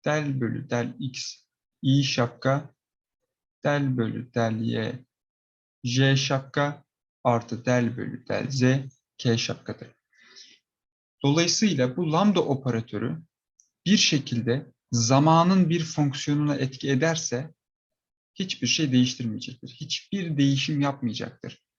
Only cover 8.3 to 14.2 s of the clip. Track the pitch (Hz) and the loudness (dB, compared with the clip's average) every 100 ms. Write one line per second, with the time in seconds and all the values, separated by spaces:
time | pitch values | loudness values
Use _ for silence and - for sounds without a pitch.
8.3 | 101 107 135 127 135 135 _ _ _ 127 | -6 -4 2 2 2 -2 _ _ _ 0
9.3 | 113 - - - - - _ _ _ _ | 0 -2 -8 -10 -12 -14 _ _ _ _
10.3 | - - - _ _ _ _ _ _ 139 | -20 -20 -20 _ _ _ _ _ _ 2
11.3 | 151 170 170 214 147 127 127 165 160 202 | 2 2 2 0 2 0 -2 0 2 4
12.3 | 202 233 139 131 113 113 107 117 160 - | 2 0 -2 -2 -4 -4 -6 -6 -6 -12
13.3 | _ _ _ _ _ 165 208 - 151 | _ _ _ _ _ 0 2 4 0